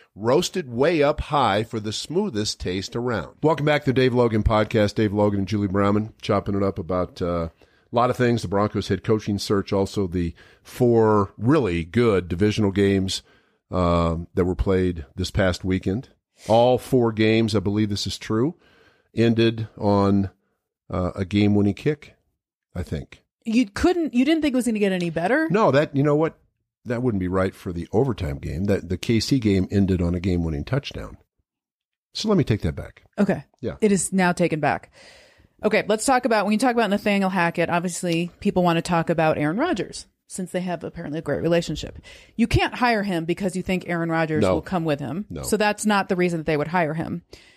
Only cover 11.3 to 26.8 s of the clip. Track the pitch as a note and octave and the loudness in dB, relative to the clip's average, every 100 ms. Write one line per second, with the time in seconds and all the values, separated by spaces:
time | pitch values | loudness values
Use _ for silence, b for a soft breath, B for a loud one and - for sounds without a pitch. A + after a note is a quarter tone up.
11.3 | - G#2+ D#3 A2 E2+ E2 A2+ A#2+ F#2+ F2 | -2 2 2 2 -2 -2 2 2 2 0
12.3 | F2 G#2 G#2 G2+ F#2+ G2 G2 F#2+ - b | 0 0 2 0 2 2 2 0 -6 b
13.3 | b b b _ F2+ F2 F2 E2+ E2 E2+ | b b b _ -2 2 2 0 -2 -4
14.3 | - F2+ F2 G2 F#2 F#2 F2+ D2+ - F2+ | -2 0 0 0 2 0 -4 -10 -8 -4
15.3 | - F#2+ F2 F#2+ F#2 F#2+ G2+ - _ _ | 0 0 0 -2 -2 0 -4 -6 _ _
16.3 | _ - A2+ B2 B2 - C3 A#2 G#2+ A2 | _ 0 4 4 2 2 2 2 2 2
17.3 | A2 A2+ G#2 F#2 G#2 G#2+ G2+ - - - | 4 2 0 0 0 -2 -2 -6 -8 -4
18.3 | A2 C#3+ - b b b b b - A#2 | -2 -2 -4 b b b b b 0 2
19.3 | A2+ A2+ A2+ A2 - G#2 G2+ G2 G2+ F#2+ | 4 2 0 -8 -4 0 2 4 2 0
20.3 | - _ _ _ _ - F#2+ F2+ - F#2 | -6 _ _ _ _ -8 -4 -4 -4 -2
21.3 | G#2 G#2 G#2 G2+ F#2+ D3 D3+ - _ _ | 2 4 4 2 0 -4 -6 -10 _ _
22.3 | _ _ _ _ - D2+ D2+ C2+ - _ | _ _ _ _ -12 -8 -8 -10 -18 _
23.3 | _ - A3 A#3+ - E4 F4+ D#4+ A#3+ C4 | _ -2 0 0 0 0 2 0 0 2
24.3 | D#4+ D4+ B3+ A#3+ G#3+ G3+ F#3 E3+ D#3+ F3+ | 2 0 0 0 0 0 0 -2 -2 0
25.3 | C#4+ D#4+ G3+ G3 C3+ D#3 C3+ D3 D3 D#3+ | 0 2 2 4 4 2 2 2 2 0
26.3 | - _ _ _ _ | -4 _ _ _ _